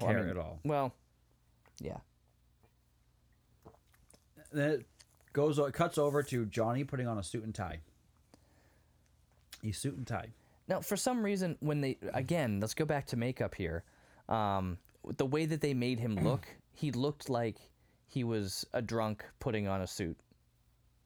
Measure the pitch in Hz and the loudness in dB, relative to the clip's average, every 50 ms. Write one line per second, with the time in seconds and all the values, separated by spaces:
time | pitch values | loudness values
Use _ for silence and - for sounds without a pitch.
0 | - 98 104 95 98 90 90 90 80 80 82 80 - 147 147 143 135 123 - - | 2 2 2 2 2 0 -2 -4 -4 -6 -8 -6 -2 0 2 2 0 0 -2 -8
1 | _ _ _ _ _ _ _ _ _ _ _ _ _ - _ - - - - - | _ _ _ _ _ _ _ _ _ _ _ _ _ -20 _ -10 -8 -8 -8 -10
2 | - _ _ _ _ _ _ _ _ _ _ _ _ _ _ _ _ _ _ _ | -12 _ _ _ _ _ _ _ _ _ _ _ _ _ _ _ _ _ _ _
3 | _ _ _ _ _ _ _ _ _ _ _ _ - - - - _ _ _ _ | _ _ _ _ _ _ _ _ _ _ _ _ -20 -20 -20 -20 _ _ _ _
4 | _ - - - _ _ _ 156 151 - 156 147 139 151 151 123 117 - _ - | _ -20 -20 -20 _ _ _ -20 -14 -6 -2 0 2 2 2 0 -2 -6 _ -20
5 | - _ _ - _ - - 143 147 156 143 147 143 139 123 - 170 - - 156 | -20 _ _ -20 _ -4 2 2 4 4 4 4 2 2 2 2 2 2 4 4
6 | 143 147 139 147 139 - 131 120 113 101 - 117 110 113 120 135 143 - 143 127 | 4 4 4 2 2 2 0 0 0 0 2 2 2 2 2 2 0 -2 -2 -2
7 | 123 120 110 104 92 - - 117 110 110 104 - 95 82 80 80 - - _ _ | -2 -2 -2 -4 -4 -4 -6 -6 -6 -6 -4 -4 -4 -6 -6 -8 -12 -16 _ _
8 | _ _ _ _ _ _ - - _ _ _ - - - _ _ _ _ _ _ | _ _ _ _ _ _ -20 -20 _ _ _ -20 -20 -20 _ _ _ _ _ _
9 | _ _ _ _ _ _ _ _ _ _ - - - 110 98 - - 139 131 135 | _ _ _ _ _ _ _ _ _ _ -14 -8 -6 -4 -4 -2 -4 -4 -4 -6
10 | 120 - 113 90 - 113 - - _ _ _ _ _ - - - - - 202 185 | -6 -4 -4 -6 -6 -8 -14 -18 _ _ _ _ _ -4 -2 -2 -2 -2 -2 0
11 | - 254 254 240 214 202 202 185 185 165 - - 143 151 147 147 139 135 - - | 0 0 2 2 2 2 2 0 0 -2 -2 -2 0 0 2 2 0 0 -2 -4
12 | - - - 131 135 135 170 170 139 113 101 98 107 110 - - 160 151 151 139 | -6 -4 -2 -2 0 2 2 2 2 2 2 2 0 0 0 0 0 2 0 0
13 | - - 131 117 117 127 127 - 117 95 - - 92 80 80 85 - - - - | -2 -2 -2 0 0 0 0 0 -2 -2 -2 -2 -2 -2 -2 -4 -6 -8 -14 -20
14 | - - - - - - 110 110 107 101 98 95 95 92 90 - - - - - | -20 -20 -20 -12 -4 -2 0 2 2 2 2 2 0 -2 -4 -6 -10 -16 -20 -14
15 | - - - - 139 131 143 156 160 156 160 147 151 147 135 123 120 127 127 113 | -12 -6 -2 0 0 2 2 2 2 2 0 2 2 2 2 2 2 2 0 0
16 | 123 117 104 92 - 110 127 101 - - - - - _ - - 160 147 127 120 | 0 0 2 2 4 4 2 2 -2 -8 -16 -20 -20 _ -8 -4 -4 -2 0 0
17 | 135 147 147 - - - 127 120 117 110 101 - - - _ _ _ _ _ _ | 0 0 -2 -4 -4 -2 0 2 0 0 -2 -6 -12 -20 _ _ _ _ _ _
18 | _ - - 135 120 117 113 107 101 92 - - - - - 127 117 101 113 113 | _ -6 -4 -2 0 0 0 0 0 -2 -4 -6 -6 -4 -4 -2 -2 0 0 0
19 | 110 107 104 - - - - - - 131 110 107 101 98 95 95 92 - - - | 0 0 -2 -4 -8 -14 -14 -6 -4 -2 0 0 2 2 0 0 0 -2 -2 -2
20 | 98 80 78 - _ _ - _ _ _ _ _ _ _ _ _ _ _ _ _ | -2 -2 -4 -6 _ _ -20 _ _ _ _ _ _ _ _ _ _ _ _ _
21 | _ | _